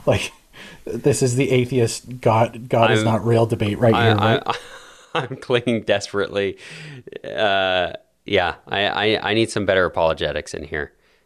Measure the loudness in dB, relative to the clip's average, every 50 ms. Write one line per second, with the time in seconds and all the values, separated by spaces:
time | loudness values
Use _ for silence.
0 | 0 0 0 0 0 -6 -12 -16 _ _ -20 -20 -20 -20 -20 -16 -12 -10 -6 -2
1 | 0 0 2 2 2 2 2 2 0 2 2 2 2 2 2 0 0 0 -2 -4
2 | -12 -12 -8 -2 0 2 4 4 2 0 -2 -6 -6 -2 2 2 4 4 4 2
3 | 2 2 0 0 2 2 2 4 2 2 0 0 -2 -2 0 2 4 4 4 4
4 | 4 4 4 4 4 2 2 2 0 -2 -6 -6 -8 -14 -18 -20 -20 -20 -20 -20
5 | -14 -8 -6 -6 -6 -6 -8 -10 -4 0 0 0 2 0 0 0 2 2 0 0
6 | 0 -2 -4 -4 -2 -2 -2 -2 -2 -2 -4 -6 -12 -18 -18 -18 -16 -16 -18 -18
7 | -18 -16 -16 -14 -12 -8 -4 -2 0 2 2 2 2 2 2 0 0 -2 -4 -10
8 | _ _ _ _ _ 0 2 2 2 2 -2 -6 -8 -4 -2 0 0 0 0 0
9 | 0 0 0 0 0 0 0 0 0 0 -2 -2 0 2 2 2 2 0 0 0
10 | 2 2 0 0 -2 -4 -4 -4 -8 -8 -10 -12 -10 -8 -8 -8 -8 -8 _ _
11 | _ _ _ _ _